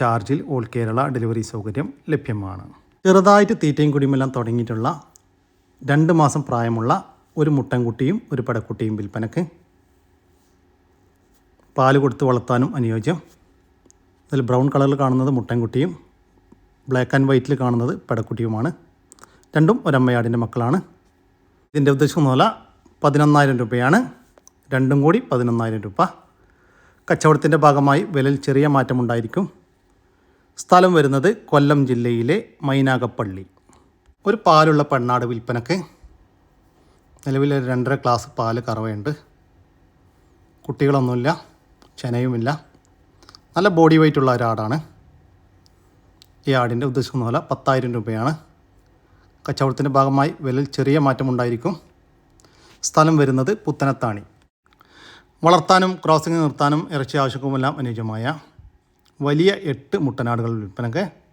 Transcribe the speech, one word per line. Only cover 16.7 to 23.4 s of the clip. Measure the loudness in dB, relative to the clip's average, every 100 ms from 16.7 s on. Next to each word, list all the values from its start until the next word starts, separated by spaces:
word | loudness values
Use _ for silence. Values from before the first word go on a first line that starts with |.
| _ -4
black | -2 0 0
and | 4
white-ിൽ | 2 2 -2
കാണുന്നത് | 0 0 -2 -6 -6
പടക്കുട്ടിയുമാണ്. | -6 -4 -6 -6 -4 -6 -6 _ _ _ -20 -20 _ _ 2
രണ്ടും | 2 2 0
ഒരമ്മയാടിൻ്റെ | 2 2 0 0 -2
മക്കളാണ്. | -4 -2 0 -2 -4 _ _ _ _ _ _ _ _
ഇതിൻ്റെ | 0 2 4
ഉദ്ദേശിക്കുന്ന | 2 2 2
വില | 4 2 0 -18 _ _ _
പതിനൊന്നായിരം | 0 4 4 4